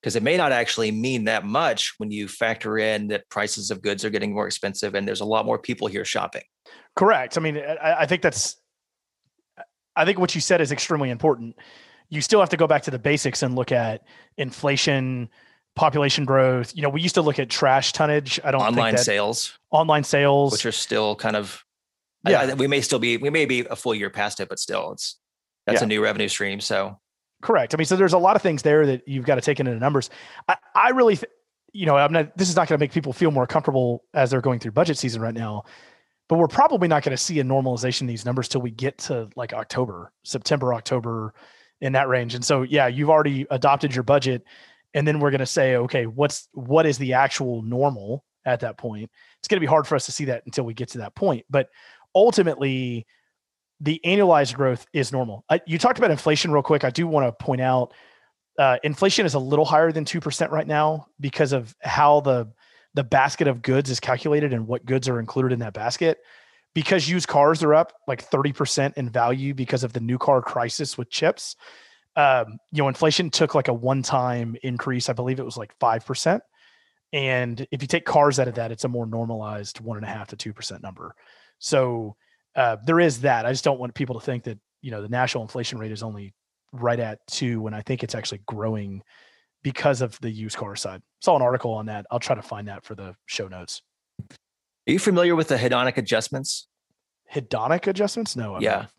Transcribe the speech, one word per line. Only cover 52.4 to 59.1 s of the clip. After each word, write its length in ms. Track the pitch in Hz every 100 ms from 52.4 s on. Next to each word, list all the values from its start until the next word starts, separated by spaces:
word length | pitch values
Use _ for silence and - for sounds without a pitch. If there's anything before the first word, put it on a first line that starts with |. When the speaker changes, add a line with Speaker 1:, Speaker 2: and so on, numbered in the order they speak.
| 170 131 139 131 127 117 110 _ _ _ _ _ _ _
Speaker 2:
the 200 | 151 160 170
annualized 480 | 196 190 156 135
growth 320 | 131 135 123 -
is 180 | 160 131
normal. 320 | 131 120 101 _
I, 100 | 170 -
you 140 | 160
talked 180 | 240 240
about 140 | 233
inflation 400 | 147 160 151 175
real 100 | 147
quick. 220 | 131 151
I 80 | 135
do 160 | 120 170
wanna 240 | 156 127
point 300 | 113 - 127
out, 320 | 127 127 123 _ - _ _ _ _ -
uh, 180 | 139 123
inflation 420 | 151 147 196